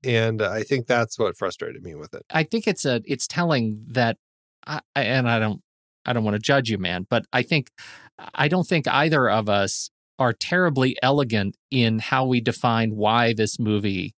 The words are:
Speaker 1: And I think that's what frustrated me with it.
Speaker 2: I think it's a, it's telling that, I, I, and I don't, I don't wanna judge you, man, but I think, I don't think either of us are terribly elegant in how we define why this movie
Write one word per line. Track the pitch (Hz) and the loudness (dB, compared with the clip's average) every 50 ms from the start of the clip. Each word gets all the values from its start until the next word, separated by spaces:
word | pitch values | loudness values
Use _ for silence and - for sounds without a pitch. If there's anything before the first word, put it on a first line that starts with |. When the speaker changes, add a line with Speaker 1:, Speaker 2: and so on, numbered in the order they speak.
| - | -2
Speaker 1:
And | 131 120 113 113 113 113 110 107 | 0 2 2 2 2 0 0 -2
I | 95 95 110 107 | -2 -2 -4 -2
think | - 139 131 117 | -2 -2 -2 0
that's | - 123 120 117 110 - - | 0 2 2 2 0 -2 -2
what | 117 101 87 | -2 -2 -2
frustrated | - - 95 85 - - - - - 92 | -4 -6 -6 -6 -6 -10 -12 -12 -12 -14
me | 90 80 | -14 -14
with | 73 76 - - | -14 -16 -16 -16
it. | - - _ | -18 -18 _
Speaker 2:
I | - 156 160 | -2 -2 -2
think | - - 226 220 - | 0 -2 -2 0 0
it's | 190 - - | -2 0 0
a, | 143 123 117 110 | 0 0 0 -2
it's | - 139 127 - | -4 -6 -4 -4
telling | - - - 175 170 156 131 117 110 107 107 113 - | -6 -4 -2 0 0 2 0 0 -2 -4 -6 -10 -6
that, | 117 131 120 117 110 _ _ _ _ _ _ _ _ _ - | 0 0 2 0 0 _ _ _ _ _ _ _ _ _ -14
I, | - 151 156 - _ _ | -10 -10 -10 -12 _ _
I, | 147 139 | -2 -2
and | 104 127 131 127 120 | 0 0 2 2 2
I | 117 113 | 2 2
don't, | 110 107 104 - _ _ _ _ _ _ _ _ _ | 2 0 -2 -4 _ _ _ _ _ _ _ _ _
I | - 123 | -4 -2
don't | 117 110 | 0 0
wanna | 107 104 107 | 0 0 0
judge | 107 - 143 139 135 113 | 0 2 2 2 2 0
you, | 110 98 | -4 -2
man, | 92 90 87 90 92 - | -2 -4 -4 -4 -4 -2
but | - 117 104 _ - | -2 -2 -2 _ -2
I | 123 123 | -2 0
think, | - 170 156 127 - _ - - - - - - - _ - - - - | 2 0 -2 -2 -4 _ -20 -20 -20 -20 -20 -20 -20 _ -20 -20 -16 -4
I | - - 151 | 0 0 2
don't | 165 185 170 - | 2 0 0 0
think | 190 165 139 | 0 0 0
either | - - 131 147 165 151 147 127 113 | 0 2 2 2 4 2 2 2 4
of | 101 110 107 104 | 2 2 2 2
us | 101 101 98 98 - - - - _ _ _ _ _ - | 2 2 2 0 -2 -6 -8 -10 _ _ _ _ _ 0
are | 131 123 113 | 0 0 0
terribly | - - - - 180 185 175 147 131 131 131 127 - - | -2 -4 -2 0 2 2 2 2 2 2 2 2 2 2
elegant | 127 139 147 143 120 110 107 98 98 - _ _ _ | 2 2 2 2 0 0 0 0 -2 -4 _ _ _
in | - 131 120 113 110 110 | 0 2 2 2 2 0
how | 107 - - 131 131 | -2 0 0 0 2
we | 131 127 123 | 2 2 2
define | 113 123 117 - - 123 117 113 113 113 107 | 2 0 -4 0 0 2 2 2 2 0 0
why | 107 104 107 110 120 120 117 117 | 0 0 2 4 4 4 2 2
this | 104 110 104 - - | 2 0 -2 0 -2
movie | 117 107 107 104 101 104 98 92 92 101 - | 0 0 0 0 0 0 -2 -2 -4 -6 -8